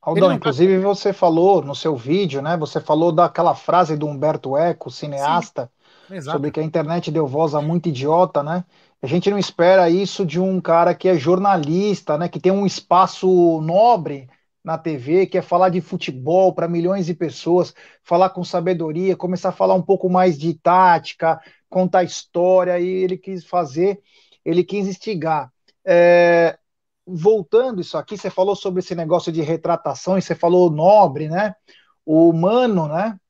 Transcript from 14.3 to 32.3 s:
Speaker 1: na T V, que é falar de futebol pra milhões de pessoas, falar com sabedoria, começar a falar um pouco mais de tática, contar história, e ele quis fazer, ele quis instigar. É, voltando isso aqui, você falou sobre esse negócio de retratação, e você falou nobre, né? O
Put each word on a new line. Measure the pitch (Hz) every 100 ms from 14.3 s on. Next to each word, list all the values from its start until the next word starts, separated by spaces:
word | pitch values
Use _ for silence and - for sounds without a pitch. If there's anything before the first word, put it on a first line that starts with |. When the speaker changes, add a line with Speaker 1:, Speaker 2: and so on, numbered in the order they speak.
| _ _ _
Speaker 1:
na | - 160
T | 165 147
V, | 120 175 185
que | 185
é |
falar | - 175 185
de | 180
futebol | 160 180 - 131 127 180 185
pra | 180 170
milhões | 170 175 196 170
de |
pessoas, | 175 170 127 - 175 175 _ - _
falar | _ 175 185
com | 185
sabedoria, | 170 180 170 180 160 156 185 175
começar | 180 180 185
a |
falar | 180 190 190
um |
pouco | 175 190 185
mais | 180 185 147
de | 160 165
tática, | 175 185 185 170 160 - 165 160 - _ _
contar | 185 185 185
história, | 180 - - 175 180 185 180 175
e | 180
ele | 185 185 185
quis | - 185 -
fazer, | 180 156 139 190 196 _ _ _ _
ele | - 170 175
quis | 202 196
instigar. | 190 - 190 160 156 127 _ _ _ 190
É, | 175 175 175 170 170 170 - _ _ _ _ -
voltando | 180 175 220 180 220 262 208
isso | 151 160
aqui, | - 208
você | 190
falou | - 190 196
sobre | 202 180
esse | -
negócio | 170 160 175 175
de | 160
retratação, | 147 165 170 170 151 135 - 190
e |
você | - 165
falou | 170 180 180
nobre, | 151 170 214 180 139 151
né? | 170 208 190 _ _ _ _ -
O | 156 170